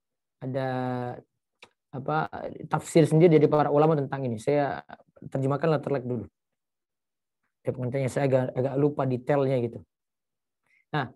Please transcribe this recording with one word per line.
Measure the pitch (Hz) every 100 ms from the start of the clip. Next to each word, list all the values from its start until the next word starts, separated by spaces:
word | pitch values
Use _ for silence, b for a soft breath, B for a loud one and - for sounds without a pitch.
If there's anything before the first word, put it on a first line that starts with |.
| _ _ _ -
Ada | 135 135 131 127 127 123 123 - - _ _ _ - _ _
apa, | - - 156 156 - - - 156
tafsir | 151 - 170 151
sendiri | 156 180 151
dari | 147
para | 151 143
ulama | 147 156 156
tentang | 135 139 131
ini. | 110
Saya | 143 147 139 73 - - _ - -
terjemahkan | 139 135 139 160
lah | 147
terlek | 135 139 120
dulu. | 123 95 _ _ _ _ _ _ _ _ _ _ _ _ _ -
Ya, |
pengantarnya | 123 123 135 127
saya | 139 139
agak, | 131 127 -
agak | 131
lupa | 135 147 147 131
detailnya | 123 127 143 135 131
gitu. | 117 - - _ _ _ _ _ _ _ _ _ _
Nah, | 151 123